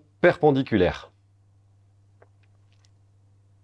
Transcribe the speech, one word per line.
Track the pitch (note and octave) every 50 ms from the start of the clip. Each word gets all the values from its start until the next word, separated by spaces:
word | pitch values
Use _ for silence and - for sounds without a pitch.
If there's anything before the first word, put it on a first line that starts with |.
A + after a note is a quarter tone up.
| _ _ _ _
perpendiculaire. | - F3+ E3+ - - D3+ C#3 C3 C3 - A#2 G2 F2+ E2 - - - - _ _ _ _ _ _ _ _ _ _ _ _ _ _ _ _ _ _ _ _ _ _ _ _ _ _ _ _ _ _ _ _ _ _ _ _ _ _ _ _ _ _ _ _ _ _ _ _ _ _